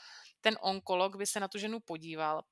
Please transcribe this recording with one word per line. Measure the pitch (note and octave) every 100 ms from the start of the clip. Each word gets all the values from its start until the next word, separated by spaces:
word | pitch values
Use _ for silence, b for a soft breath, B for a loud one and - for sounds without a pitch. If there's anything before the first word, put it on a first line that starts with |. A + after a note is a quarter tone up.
| B B B _
ten | A3 A3
onkolog | - F#3+ - F3+ F#3+ G3
by | G3+
se | G#3+
na | G3
tu | G#3
ženu | G#3 A3+
podíval, | - E3 D#3+ D#3+ D#3 D#3 -